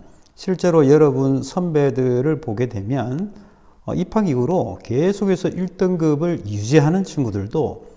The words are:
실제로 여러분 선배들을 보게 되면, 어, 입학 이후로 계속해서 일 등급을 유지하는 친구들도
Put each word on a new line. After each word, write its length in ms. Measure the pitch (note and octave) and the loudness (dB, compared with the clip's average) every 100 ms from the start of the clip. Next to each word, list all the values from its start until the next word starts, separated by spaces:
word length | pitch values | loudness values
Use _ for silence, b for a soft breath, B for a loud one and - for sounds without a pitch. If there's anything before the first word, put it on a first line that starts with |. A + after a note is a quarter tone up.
| - b b - | -18 b b -10
실제로 540 | - F3+ F3+ D#3+ C3+ | -4 0 4 4 6
여러분 540 | D3+ D3 C3 C3+ C3+ | 6 6 4 0 0
선배들을 960 | - F#3 F3 D3+ C#3 B2 B2+ B2 D3 D#3 | -2 -4 0 2 2 2 0 0 0 -2
보게 300 | A#2+ G#2+ B2 | -4 -4 -4
되면, 640 | G#2 G2+ C3+ A#2 C#3 G#3 B B B B B - | -4 -4 -4 -4 -6 -8 B B B B B -6
어, 80 | |
입학 360 | C#3+ F#3 A3 F#3+ | -4 -2 0 0
이후로 500 | B2 B2 F3+ F#2 F#2 | 0 0 0 -2 -8
계속해서 680 | - B2 F3+ G3 G3 F3+ E3+ | -4 0 0 0 -2 0 -2
일 280 | F3 F#3 - | -4 -6 -2
등급을 680 | F#3 F3+ D#3+ C#3+ F3 D#3 G2+ | -2 0 0 0 -2 -4 -6
유지하는 580 | G#2 G#2+ D3+ D3 F#3 | -6 2 4 4 0
친구들도 840 | F#3 D3+ A#2 G2 G2 D#3+ - - B | -2 -4 -4 -4 -4 -4 -4 -6 B